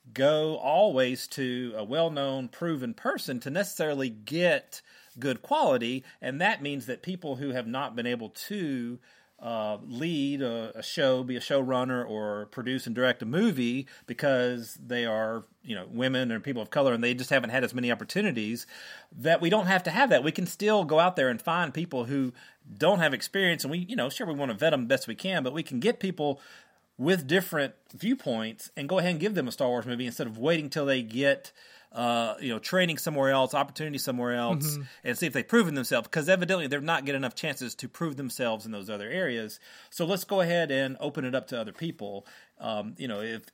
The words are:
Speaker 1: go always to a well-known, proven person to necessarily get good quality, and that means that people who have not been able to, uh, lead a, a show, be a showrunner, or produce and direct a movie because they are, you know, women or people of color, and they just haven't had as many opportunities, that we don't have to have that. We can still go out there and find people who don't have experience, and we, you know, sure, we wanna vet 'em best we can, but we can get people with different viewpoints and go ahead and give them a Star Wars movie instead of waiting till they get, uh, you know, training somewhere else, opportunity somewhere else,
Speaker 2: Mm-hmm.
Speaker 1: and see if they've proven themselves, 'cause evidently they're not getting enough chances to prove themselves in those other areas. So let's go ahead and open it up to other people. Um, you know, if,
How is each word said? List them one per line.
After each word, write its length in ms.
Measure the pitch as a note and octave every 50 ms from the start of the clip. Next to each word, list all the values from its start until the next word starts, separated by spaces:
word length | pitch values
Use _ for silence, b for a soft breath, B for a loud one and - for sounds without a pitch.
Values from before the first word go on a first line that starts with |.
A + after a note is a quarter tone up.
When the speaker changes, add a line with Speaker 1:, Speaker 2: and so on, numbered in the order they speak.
| _ B2 A2
Speaker 1:
go 440 | C3+ C3+ D3 D#3 D3+ D#3 D#3 D#3
always 720 | - - C#3 D#3 F3+ G#3 G#3 C#3+ C3 C3 B2 B2+ - -
to 460 | - - D3 C3+ B2+ B2 B2+ B2+ A#2+ G#2+
a 80 | A2 G#2
well-known, 640 | G#2 C3+ D#3+ E3 E3 D3+ C#3+ C#3 C3+ C3+ C3+ B2+
proven 460 | B2 - - E3+ E3+ D#3+ C3+ B2+ A#2 A2+
person 460 | - - B3 F#4+ C#4 - D3+ B2+ A#2+
to 80 | - C#3
necessarily 600 | C#3+ F#3+ G3+ F3+ - - D#3+ D3+ C#3+ C#3 C3+ B2
get 720 | A2 G#2+ G#2 A#2 C#3+ E3+ F3+ F3 D3+ B2 - _ - - B B B B B B B A#2+
good 220 | B2+ C#3 B2 -
quality, 640 | - - C#4+ D#4 C#4 E3 C3 A#2+ A#2 A#2 B2+ C3 B B B B
and 180 | - B2+ C3+ D3+
that 200 | F3+ G#3+ A3 -
means 240 | C#3+ C#3+ C#3+ C#3 A2
that 160 | C3 A#2+ - -
people 320 | F3+ F#3 F3+ - D3 C3
who 140 | B2 D3 C#3
have 160 | B2 B2+ A2+
not 280 | A2+ B2 C3+ C#3+ A#2+ A2
been 120 | A#2+ A#2
able 220 | B2 B2 A#2 A2 G#2
to, 680 | - - - - G#3 G3+ F3 D3 C3+ B2 A#2+ A#2+ B2 B2+ b b b b b b b -
uh, 360 | - A#2 A#2 A2 G#2+ G#2+ G#2+ G2+ -
lead 540 | - A#2+ A#2+ D#3+ F3 E3 C#3+ C#3 C#3 C#3+ C3+
a, 300 | C3+ A#2+ A#2 A#2 A2+ A2 -
a 60 | A#2 -
show, 400 | - - E3 C#3+ C3 C3 B2+ B2+
be 120 | B2 B2+
a 40 | A#2+
showrunner, 680 | - - C#3+ C#3 C3 B2+ C3 B2 B2+ C3 B2+ B2 A#2+
or 380 | A2+ G#2+ G#2+ G#2+ G#2 G#2 G#2 G#2 G#2
produce 340 | - C3 A2+ B2+ C3 B2+ -
and 100 | A#2+ A2
direct 260 | B2 B2+ B2+ A#2+ - A#2
a 20 |
movie 600 | A2 C3+ F3+ A3+ A3+ D#3+ C3 A#2+ A#2 B2 C#3 C3+ B B B B
because 720 | - A#2 - D3+ C#3+ C3+ B2 B2 B2 B2 A#2+ A#2 - - - C3+
they 180 | A#2+ B2 A#2+ A#2
are, 400 | A2+ G#2+ A2 A2 A2 A2+ A2+ G#2+ - _ _ -
you 120 | C3+ A2
know, 100 | F#2+ F#2 -
women 400 | - A#2 B2+ C3 C3 B2+ B2+ A#2+
or 80 | A2+ G#2+
people 220 | - C#3 B2+ A#2
of 80 | G#2+ -
color, 240 | - D3+ C#3 C3 A#2+
and 100 | A2+ A#2
they 100 | B2 B2
just 160 | B2 B2+ -
haven't 180 | C#3+ C3 A#2+ A2
had 140 | A#2+ C3 B2
as 100 | A2 B2
many 180 | B2+ B2 A#2+
opportunities, 760 | A#2 G#2+ - - - F#3 G#3 G3 C3 A2+ G#2+ G#2+ A#2 A#2 - B B B B B B B B B
that 300 | - A#2+ A#2+ D#3+ E3 D#3
we 80 | E3+ E3
don't 160 | G#3 G#3+ F#3
have 180 | F#3 F#3+ F3+ F3+
to 60 | E3+
have 180 | D#3+ A#3 C#4 B3
that. 120 | E3 B2 C3+
We 80 | D#3+
can 140 | - - F3+
still 380 | E3+ - - G3+ G#3 G#3+ G#3 F3
go 140 | C#3+ D#3 D#3
out 160 | E3+ F3+ F3+
there 120 | D#3+ C3+ B2+
and 120 | A#2 A2
find 320 | - E3+ E3 F3+ F3 D3 -
people 320 | D#3+ F3 F3 C#3+ B2+ A#2
who 260 | A#2+ C#3+ C#3 C3 B2+ B B B B B B _ A#2+ G#2
don't 220 | G2+ D3 F3 G#3 F3+
have 140 | D#3+ D3 C3+
experience, 500 | A2+ - - - G3 F#3+ F3 E3 C#3+ -
and 80 | C3+
we, 80 | D#3+ F3+
you 160 | F3+ F3+ A#3+
know, 140 | F3+ A#2+ C3
sure, 180 | - - A#3
we 60 | E3+ D3
wanna 200 | C#3 C#3 - -
vet 200 | F#2+ D3 E3 D3+
'em 120 | C3 A#2+
best 200 | A#2 C3+ B2+ -
we 80 | - A2
can, 280 | - - F#3+ F#3+ D#3+ C3
but 100 | B2+ C#3
we 100 | E3 D#3
can 160 | - C3 A#2+
get 200 | D3+ A3 A#3+ -
people 400 | - F#3+ F3 - D3 C#3+ C3+ B B B B B B B B B B B _
with 280 | - B2+ E3 F#3+ F3 C#3
different 460 | C3 E3 F#3+ F3+ - F3 D3 C#3 - - _ _ _ -
viewpoints 760 | - F3+ A3+ C4+ - - D3 A#2 A2 A2 A2 A2 - - - -
and 100 | E3 C#3
go 120 | C#3 F#3 F#3
ahead 120 | F3 F3+
and 80 | F3 D3+
give 140 | F3+ G#3+ G#3
them 140 | E3+ C3
a 40 | A#2+
Star 160 | - - C#3 B2
Wars 160 | B2 A#2+ A2
movie 180 | B2 A#2+ A#2+ B2+
instead 220 | A#2+ A#2+ - C#3+
of 100 | A#2 A2
waiting 320 | A2+ B2 D#3 E3+ D#3+ D3+ C3+
till 160 | - D#3+ C#3+
they 160 | C#3 C3+ B2+
get, 500 | A#2 A2 A2 B2+ C#3 C#3 C3+ C#3 - - B B B B B B B B -
uh, 420 | A#2+ A#2+ A#2 A#2+ A#2 A#2 A2 G#2+ -
you 100 | - B2+
know, 100 | A2+ A2
training 380 | - - F3+ F#3 F3+ E3+ D#3
somewhere 340 | - - E3 D3+ C#3 C3+ C3+
else, 220 | C3+ C3+ C3 B2+ -
opportunity 420 | C#3 C#3 - - - D#3 D3+ C#3+
somewhere 360 | C3 - C#3 B2 B2 A#2+ A#2+ A#2+
else, 380 | A#2+ A#2+ B2 F3+ C#3 D3 D3+ D3
Speaker 2:
Mm-hmm. 80 | C#3+ C3+ B B B -
Speaker 1:
and 140 | B2 A#2+
see 80 | - F3+
if 80 | D3 A#2
they've 140 | C3+ A2+
proven 260 | - A3+ A#3 G#3 E3 D3
themselves, 340 | C3+ A#2+ - C#3 A#2+ A2+ -
'cause 200 | - E3 C#3+ E3+
evidently 380 | F#3+ F#3 F3+ E3+ F#3+ F3+ D#3
they're 120 | B2+ C#3+ C#3+
not 240 | C#3+ D#3+ E3 C#3+ C#3
getting 140 | C#3 C#3 C3+
enough 140 | C3+ A#2+ -
chances 380 | - - D#3 C3 - B2+ A2+ -
to 140 | - C3 A#2
prove 280 | - - E3+ D#3+ C3+
themselves 480 | C3+ C#3 A#2+ - - B2+ A#2 A2 G#2+ G#2+
in 40 | A2+
those 180 | G#2+ G2+ G2 A2
other 200 | G#2+ G2+ G2+ A2+
areas. 500 | D#3 F#3 F#3 C#3 A#2+ A2+ A2 G#2+ - - B B B B B B
So 160 | - - E3+
let's 180 | D#3+ G3+ F3+ -
go 180 | - G#3 F#3+
ahead 280 | F3 E3+ F3 E3+ E3 C#3+
and 240 | C3+ C3+ C3+ C3 C3 -
open 260 | - D3 C3+ D#3+ C3
it 80 | B2+ C3
up 140 | C3 A#2+
to 120 | - C3 A#2
other 140 | A2 G#2 F#2
people. 520 | - E3 E3+ D#3 - G#2+ G2+ G2+ G2+ B B B B B B B -
Um, 340 | - A2+ A2 G#2+ G#2 G#2+ F#2 -
you 80 | C#3
know, 140 | B2 G#2+ G2+
if, 220 | A2 A2+ A2+ A2 - -